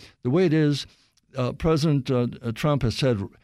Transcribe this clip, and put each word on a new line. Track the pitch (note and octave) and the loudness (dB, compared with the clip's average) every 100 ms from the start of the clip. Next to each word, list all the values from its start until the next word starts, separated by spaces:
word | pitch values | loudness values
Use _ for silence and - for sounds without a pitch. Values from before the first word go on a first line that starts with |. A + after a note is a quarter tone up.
| - _ | -20 _
the | B2 | -2
way | D#3 F3+ | 2 2
it | |
is, | D#3 D3+ C#3 - _ _ _ _ C3 | 4 2 0 -6 _ _ _ _ -6
uh, | B2 | -6
President, | D3 E3 D#3 D#3+ C#3+ C3 | -2 0 2 2 0 0
uh, | B2 A#2+ - | 0 -2 -4
uh, | A#2+ | -8
Trump | A2+ D3+ C#3+ | -4 0 0
has | A#2+ - | 0 0
said, | C3+ G#2+ G2 - | 0 0 -4 -12